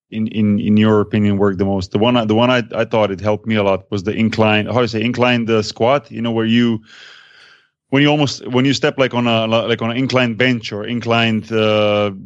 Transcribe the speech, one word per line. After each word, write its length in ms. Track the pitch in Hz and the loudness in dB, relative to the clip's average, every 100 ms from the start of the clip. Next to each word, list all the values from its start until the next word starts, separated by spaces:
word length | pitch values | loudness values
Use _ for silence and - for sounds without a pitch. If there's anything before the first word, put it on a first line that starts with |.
| _ | _
in, 160 | 110 110 | -6 -4
in, 320 | 110 104 101 | 0 0 0
in 180 | 104 107 | 2 4
your 240 | 110 107 | 4 4
opinion 360 | 92 110 104 98 | 2 0 0 2
work 200 | 101 95 | 0 0
the 80 | 98 | -2
most? 260 | 98 92 | -2 -2
The 60 | 104 | 0
one, 300 | 117 123 107 | 2 2 2
the 80 | 110 | 2
one 160 | 123 | 4
I, 120 | 123 107 95 | 2 -2 -6
I 100 | 117 | -2
thought 260 | 113 101 | 0 0
it 80 | 92 | -2
helped 280 | 104 104 113 | -4 -4 -2
me 80 | 110 | 0
a 80 | |
lot 260 | 98 95 - | 0 0 -4
was 120 | 104 | -6
the 100 | 90 | -4
incline, 540 | 104 113 - 107 107 101 | -2 -2 2 2 2 0
how 60 | |
do 80 | 117 | -2
you 60 | 117 | -2
say, 140 | 110 | -2
incline, 440 | 117 117 123 120 113 | -4 0 0 0 0
the 180 | 113 | -2
squat, 480 | 107 - 117 143 - | -2 -2 0 0 -2
you 100 | 113 | -8
know, 100 | 117 | -4
where 140 | 113 113 | -2 0
you, 360 | 120 120 110 110 - - - - _ - _ _ _ - | 2 2 -2 -8 -20 -20 -20 -20 _ -20 _ _ _ -2
when 140 | 135 | 2
you 60 | 147 | 2
almost, 360 | 151 135 - - | 2 0 -4 -4
when 160 | 127 135 | 0 0
you 80 | |
step, 240 | 127 151 139 | 0 -2 0
like, 140 | 127 | -2
on 120 | 120 120 | 0 0
a, 220 | 113 110 | 0 0
like, 340 | 113 107 113 | 0 0 -2
on 80 | 117 | -2
an 80 | 120 | -2
inclined 400 | 127 127 123 107 | -2 0 0 0
bench 360 | 127 117 110 | 0 0 -4
or 120 | 104 104 | -10 -6
inclined, 680 | 120 117 117 113 110 - | -6 0 0 2 0 -2
uh, 600 | 110 107 107 104 104 104 95 | 0 2 2 2 2 -2 -4